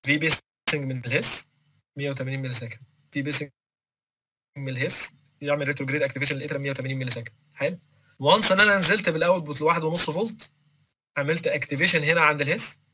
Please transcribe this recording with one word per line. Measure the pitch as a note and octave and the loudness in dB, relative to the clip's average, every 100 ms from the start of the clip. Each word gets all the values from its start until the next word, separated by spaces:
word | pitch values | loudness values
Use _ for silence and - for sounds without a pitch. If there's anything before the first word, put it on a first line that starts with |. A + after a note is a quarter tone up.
| - | 0
في | D3 | 0
بيسنج | D#3+ D#3 _ _ - | 4 4 _ _ 4
من | D3+ C3+ C3 B2 | 4 0 -6 -4
الهيس | C#3 A3+ - - _ _ _ _ - | 0 2 0 -4 _ _ _ _ -8
مية | C#3+ | -6
وتمانين | C3+ C3 C3+ | -6 -6 -6
ملي | C3 | -4
سكند، | A#2+ A#2+ - - _ _ | -6 -6 -16 -20 _ _
في | C#3+ | -8
بيسنج | C#3 D3 C#3+ _ _ _ _ _ _ _ _ _ _ C#3+ | 0 0 0 _ _ _ _ _ _ _ _ _ _ -12
من | C3+ | -10
الهيس | B2+ C#3 - - _ _ _ | -4 -2 0 -2 _ _ _
يعمل | D3 D3 C#3 | -4 -2 -2
ريتروجريد | C#3+ C3+ D3 | -4 -4 -2
اكتيفيشن | C#3 C3 C#3 C#3 | -2 0 -2 -2
للإتريم | D3 C#3+ | -6 -6
مية | C#3 | -6
وتمانين | C3 C3 C3+ | -6 -8 -8
ملي | B2+ | -8
سكند. | B2+ A#2 _ _ | -12 -18 _ _
حلو؟ | - C#3+ F3+ _ _ _ _ | -8 -8 -8 _ _ _ _
وانس | C3+ G3+ G3+ | 2 6 6
ان | F#3+ | 6
انا | G#3 G3+ | 4 6
نزلت | F3 G#3 F#3 | 4 4 0
بالاوتبوت | D#3+ E3+ F#3 D3+ C#3 | -2 0 0 -2 -4
لواحد | D3+ E3 | 0 0
ونص | D#3+ E3+ - | 0 2 2
فولت، | D#3 A3+ - - _ _ _ _ _ _ - | 0 -6 -8 -18 _ _ _ _ _ _ -8
عملت | C#3+ E3 - | -4 -4 -2
اكتيفيشن | D3 - C#3 F3+ E3+ | -4 -4 0 2 2
هنا | D3+ E3+ | 2 2
عند | D3+ D3 | 2 2
الهيس | C#3+ G3 - - _ | -2 -2 -2 -6 _